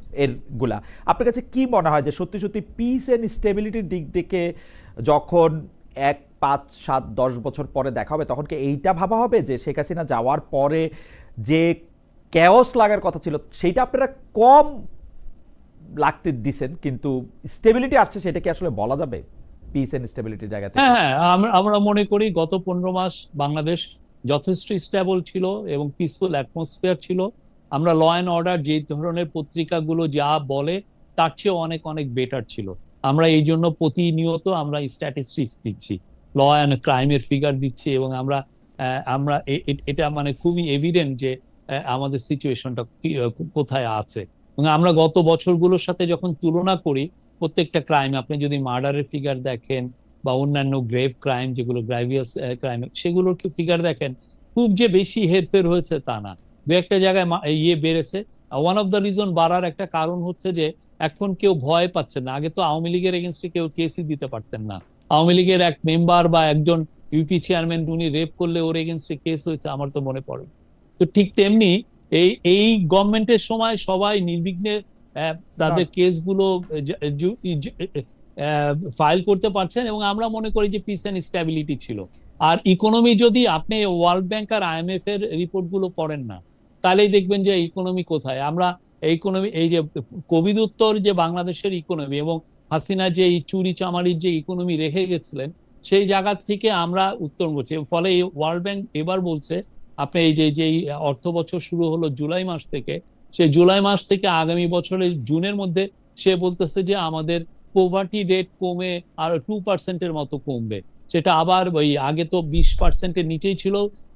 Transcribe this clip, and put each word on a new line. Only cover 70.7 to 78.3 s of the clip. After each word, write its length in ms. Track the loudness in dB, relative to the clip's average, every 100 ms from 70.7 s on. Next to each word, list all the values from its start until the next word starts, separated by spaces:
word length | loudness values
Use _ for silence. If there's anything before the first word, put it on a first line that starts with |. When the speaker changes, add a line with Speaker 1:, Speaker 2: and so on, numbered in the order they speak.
| _ _ 0
Speaker 2:
তো 60 | 2
ঠিক 300 | 2 2 4
তেমনি 480 | 4 6 4 2 -2 _ -2
এই, 240 | 4 4 4
এই 400 | 2 4 4 4 4
গভর্নমেন্টের 500 | 4 4 2 4 2
সময় 380 | 2 -2 -2 -2
সবাই 460 | -2 -2 0 0
নির্বিঘ্নে, 560 | -2 -2 -4 -4 -4 -4
আহ, 560 | -8 -20 _ -6 -6 -6 -8 -2
তাদের 280 | 0 0 0
Speaker 1:
না। 60 |
Speaker 2:
কেসগুলো, 680 | 2 2 2 -2 0 0 0 -4
আহ, 60 | -6
জ-, 400 | -6 -6 -4 -2
জু-, 180 | -4 -4
ই-, 120 | -6 -6
জ-, 140 | -6 -10
আহ, 1080 | -10 -10 -12 -16 -18